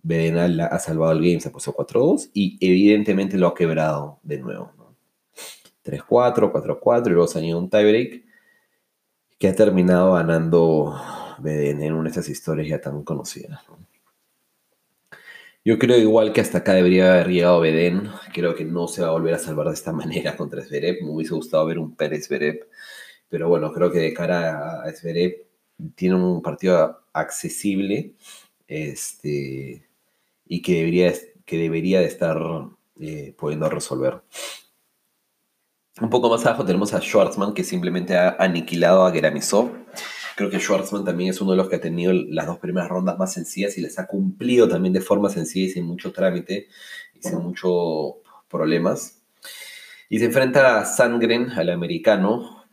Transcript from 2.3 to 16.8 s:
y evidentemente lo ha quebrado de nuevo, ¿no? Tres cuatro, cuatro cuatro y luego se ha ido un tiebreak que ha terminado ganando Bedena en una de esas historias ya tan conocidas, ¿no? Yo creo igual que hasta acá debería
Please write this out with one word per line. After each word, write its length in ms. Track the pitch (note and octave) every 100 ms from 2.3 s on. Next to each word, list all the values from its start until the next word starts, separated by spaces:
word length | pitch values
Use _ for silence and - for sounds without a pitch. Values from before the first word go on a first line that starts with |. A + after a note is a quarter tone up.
y 240 | - F#2+ - F#2+
evidentemente 720 | F#2 G#2 G#2+ G#2+ F#2+ G2 F#2+
lo 120 | F2
ha 60 |
quebrado 640 | - E2+ D#2 D#2 D2 D2 D2
de 160 | D#2 D2
nuevo, 340 | B1 - - _
¿no? 180 | A#1 _ _ _ _ - - - _ _
Tres 200 | - D2
cuatro, 480 | - A#2+ B2 A#2+ G2+
cuatro 300 | - - -
cuatro 320 | - A#2+ -
y 20 |
luego 140 | E2+ E2+
se 100 | E2
ha 40 |
ido 160 | E2 E2+
un 100 | F#2
tiebreak 560 | G#2+ G#2+ A2 B2+ - _ _ _ _ _ _ _ _ _ _ _ _
que 100 | F#2+
ha 60 |
terminado 600 | F#2 G#2+ F#2 F2+ F2+ F#2+
ganando 800 | F2+ E2 E2 E2 E2+ E2 D#2 - C#2 - - - -
Bedena 460 | D2 D2+ C#2+ D2
en 80 | D2+
una 120 | D#2+
de 60 | D#2+
esas 180 | - D#2
historias 380 | D2+ - D2+ D#2
ya 120 | D2
tan 220 | - D2
conocidas, 580 | C#2+ D2 - - - D3 _
¿no? 100 | - - _ _ _ _ _ _ _ _ _ _ _ _ - - - - _
Yo 140 | - A2+
creo 180 | B2+ B2
igual 360 | A2 A2+ A2
que 80 | A#2+
hasta 180 | G#2+ -
acá 160 | -
debería 400 | F#2+